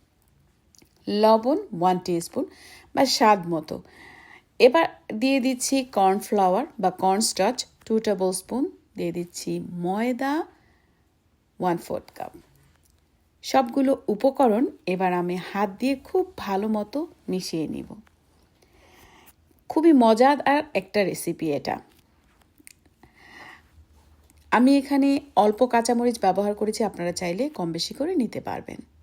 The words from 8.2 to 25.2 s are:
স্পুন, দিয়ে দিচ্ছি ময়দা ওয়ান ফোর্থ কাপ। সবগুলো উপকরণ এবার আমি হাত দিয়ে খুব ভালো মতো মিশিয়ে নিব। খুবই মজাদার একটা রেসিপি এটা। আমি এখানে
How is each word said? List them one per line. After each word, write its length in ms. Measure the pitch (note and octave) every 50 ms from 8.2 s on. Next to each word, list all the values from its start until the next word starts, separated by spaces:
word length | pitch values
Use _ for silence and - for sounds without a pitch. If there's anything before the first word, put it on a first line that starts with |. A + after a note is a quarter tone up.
| F#3+ F#3 F#3
স্পুন, 380 | F#3 - - G#3 A#3+ C#4+ F#4+ - _ _ _ _
দিয়ে 160 | - F3+ E3+ E3+
দিচ্ছি 480 | F3 F3 F3 - - - - E3+ F3 E3+ F3 F3
ময়দা 720 | F3 F3 F3+ F#3+ G#3 A3+ B3 B3+ A#3+ C4+ C4+ C#4+ D#4+ F4+ F4 _ _ _ _ _ _ _ _ _ _ _ _ _ _ _ _ _ _ _ _ _ _
ওয়ান 160 | F#3 F3+ F3
ফোর্থ 340 | F3 - - - - - - _
কাপ। 180 | - - - - - - _ _ _ _ _ _ _ _ _ _ _ _ _ _ _ _ _ _ _ -
সবগুলো 600 | - - C4 C4+ A#3+ - C#4 C4+ C4 C4+ - - -
উপকরণ 580 | G#3+ G3+ - C4+ C4+ - C#4+ A#3+ G3+ G#3+ C4+ G4 - - _
এবার 260 | - F#3 F3+ F#3+ F3+ F3+
আমি 240 | F3+ F3 F3 F3+
হাত 340 | F#3 E3+ - - G3+ G#3 G3+ F#3+ -
দিয়ে 180 | - C4 C#4 C4 -
খুব 280 | - - F#4 F4+ F#4 -
ভালো 320 | - - G#3 G3 F#3+ G#3 A3
মতো 380 | A3 G#3+ G#3 G#3 - C#4 D#4+ E4+ - _ _ -
মিশিয়ে 400 | F#3 F#3 F3+ - - D#3+ D#3 -
নিব। 260 | - C#3 - - - - - _ _ _ _ _ _ _ _ _ _ _ _ _ _ _ _ _ _ _ - - _ - _ - _ _ _ _ _ _ _ -
খুবই 240 | - D#4+ D4+ E4 D#4+
মজাদার 720 | C4 A#3+ A3+ A3 G#3+ B3 C4+ D4 C#4 - C4 C#4 D4 D4+ - -
একটা 300 | G3+ F#3+ - - G#3 G3+
রেসিপি 480 | F3 D3 - - - E3+ - D#3+ D#3+ C#3+
এটা। 280 | C#3 - C3+ B2+ - - _ _ _ _ _ _ _ _ _ _ _ _ _ _ _ _ - - _ _ _ _ _ - _ _ _ - - - - - - - - _ _ _ - - _ _ _ _ _ _ _ _ _ _ _ _ _
আমি 280 | - G#3+ B3 C4 C#4 C#4
এখানে 420 | C4+ - C#4+ C#4 C4+ C#4 C#4 C#4